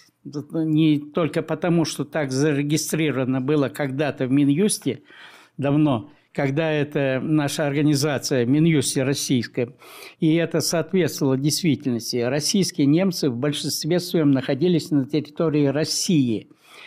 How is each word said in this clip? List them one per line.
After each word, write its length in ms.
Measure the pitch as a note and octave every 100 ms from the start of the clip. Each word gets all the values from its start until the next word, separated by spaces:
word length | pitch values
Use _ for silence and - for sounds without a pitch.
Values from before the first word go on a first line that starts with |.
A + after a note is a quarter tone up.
| _ _
не 760 | C#3 C#3+ D3 E3 D#3+ D3+ D#3 D3
только 420 | D3 F#3+ D#3 E3
потому, 420 | D#3+ D#3 F3+ E3+
что 200 | D3+ -
так 260 | C3+ D#3+ C#3
зарегистрировано 1120 | C3 D#3 C#3 D3 D3+ - D#3 D#3 B2+ C3 C3
было 300 | C3 D3+ C3
когда-то 560 | - C#3+ C3+ D3 - B2+
в 40 |
Минюсте 720 | C#3 C#3 C#3+ G3+ - C3+ A2 _ - - - - -
давно, 540 | C#3 D3 D3+ A#2 G2 - _
когда 380 | - C#3 C#3 D#3+
это 480 | D3+ D3 D3 C#3 C3
наша 440 | D#3 D#3 C#3+ - D3
организация 800 | C#3+ D3+ C#3 D3+ C3 - C3+
в 40 | A#2+
Минюсте 540 | D3 E3 D3+ - C#3+
российская, 720 | C3 C#3+ - C3 A2 - A#2+ - - - - -
и 140 | D#3+
это 260 | E3 E3 E3
соответствовало 760 | - E3+ D#3 F#3+ D3 - C#3 C3
действительности. 800 | D3 - E3+ B2+ C3+ A#2+ - B2
Российские 680 | A#2+ D3 D3 G3+ F3 - C#3+
немцы 440 | D#3+ F#3+ E3+ D3+
в 60 | A#2+
большинстве 640 | D3+ D3 D3 - D#3 F3
своем 320 | F3 F3+ C#3+
находились 600 | C3+ C3 C3 F3+ E3 -
на 160 | D3 B2+
территории 600 | D#3 D3 - E3 D3 C#3+
России, 840 | C#3 D#3 - - E3 B2 G#2 - _ _ -